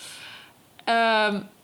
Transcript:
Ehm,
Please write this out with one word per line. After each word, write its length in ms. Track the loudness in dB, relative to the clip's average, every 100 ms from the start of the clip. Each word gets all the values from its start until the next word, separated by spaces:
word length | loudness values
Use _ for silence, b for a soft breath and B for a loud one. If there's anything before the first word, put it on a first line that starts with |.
| B B B B B B _ -8
Ehm, 580 | 0 2 4 4 2 -2 -8 -16